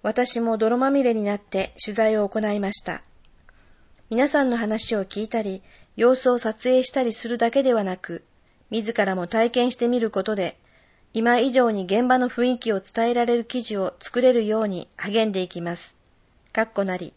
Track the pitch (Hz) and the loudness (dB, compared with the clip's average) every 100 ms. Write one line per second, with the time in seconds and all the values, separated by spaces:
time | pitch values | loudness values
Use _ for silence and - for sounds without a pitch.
0 | 208 226 247 233 226 220 220 247 269 277 | -2 0 0 0 0 0 2 2 2 2
1 | 254 220 202 202 _ 190 - - - 208 | 2 0 -2 -4 _ -4 -4 -2 -2 2
2 | 220 214 202 220 214 208 196 - - - | 2 2 0 -2 -2 -2 -2 -2 -4 -10
3 | - - - _ - _ _ _ _ - | -14 -20 -20 _ -20 _ _ _ _ -20
4 | _ 226 285 294 262 240 214 220 - 220 | _ 0 2 2 2 0 -2 -2 0 -2
5 | 190 202 214 233 208 190 - - _ - | -4 -8 -4 -4 -4 -8 -14 -20 _ 2
6 | 240 254 254 240 220 220 254 254 254 277 | 4 4 2 2 -2 -2 2 2 2 -2
7 | 240 214 226 233 233 277 262 233 196 180 | -2 -2 -4 0 2 2 2 2 0 -6
8 | - 170 _ _ _ _ _ 220 214 233 | -10 -12 _ _ _ _ _ -6 -2 -2
9 | 190 185 170 220 233 247 247 247 240 247 | 0 -2 -2 0 2 2 0 0 0 0
10 | 220 196 190 202 175 - _ _ _ _ | 0 -2 -2 -2 -4 -8 _ _ _ _
11 | _ 220 233 240 262 254 240 208 185 202 | _ -2 2 4 4 4 2 0 0 0
12 | 247 254 247 240 247 247 226 196 - - | 4 2 2 0 0 0 -2 -4 -4 -2
13 | 233 240 240 240 233 247 220 202 185 - | 0 2 2 0 -2 -6 -4 -4 -4 -6
14 | - 240 254 240 208 220 214 180 - - | -6 2 4 4 2 -2 -2 -4 -10 -12
15 | 202 220 220 190 180 175 170 175 - _ | -2 0 0 -2 -6 -6 -6 -8 -12 _
16 | _ _ _ _ _ - 226 - 196 180 | _ _ _ _ _ -4 -2 -2 -2 -4
17 | 175 | -8